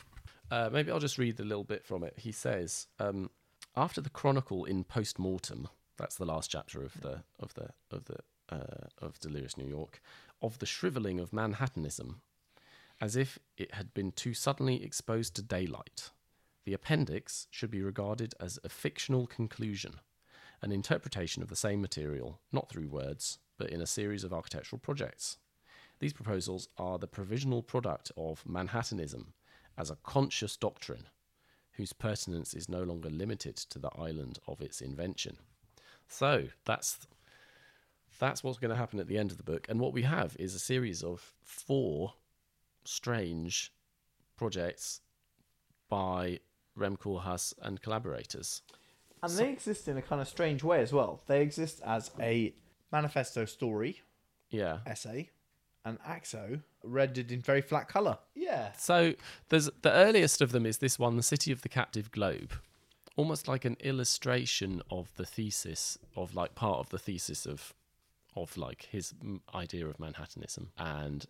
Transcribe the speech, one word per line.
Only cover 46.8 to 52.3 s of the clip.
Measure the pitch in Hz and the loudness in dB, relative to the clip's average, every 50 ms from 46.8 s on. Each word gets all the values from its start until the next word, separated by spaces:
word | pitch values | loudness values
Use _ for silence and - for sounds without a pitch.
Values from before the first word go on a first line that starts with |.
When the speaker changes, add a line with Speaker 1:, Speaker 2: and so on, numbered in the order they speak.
| 104 98 98 | 0 0 0
Speaker 1:
Koolhaas | - - 104 95 87 92 92 90 90 - - - - | -2 -2 -4 -2 -2 0 -2 -2 0 -2 -4 -4 -6
and | - 104 98 92 | -6 -6 -6 -4
collaborators. | - 110 110 110 120 87 65 57 - - - 65 - - - - _ - - - _ - _ _ _ _ - - | -2 -2 -2 -2 0 -2 -4 -4 -6 -8 -8 -8 -6 -6 -8 -8 _ -18 -20 -20 _ -20 _ _ _ _ -10 -4
Speaker 2:
And | - 170 | -4 0
Speaker 1:
So | 175 196 | 4 4
Speaker 2:
they | 240 277 | 2 2
exist | 269 - - 214 208 - - 156 | 2 -4 -2 -4 -4 -2 -2 -2
in | 139 | -2
a | 135 | -2
kind | - - 147 139 | 0 0 0 0
of | 131 - | -2 -2
strange | - - 170 156 143 127 | 0 2 2 4 4 2
way | 151 165 175 147 | 4 6 6 6
as | 117 117 | 6 6
well. | 143 143 117 90 - - - | 6 4 4 4 0 -6 2
They | - 139 143 | 4 6 6
exist | 147 147 - 160 160 156 - - - | 6 6 4 0 -2 -2 -4 -6 -2
as | 110 113 113 - - - - | 0 0 0 0 -4 -4 0
a | 117 117 | 2 4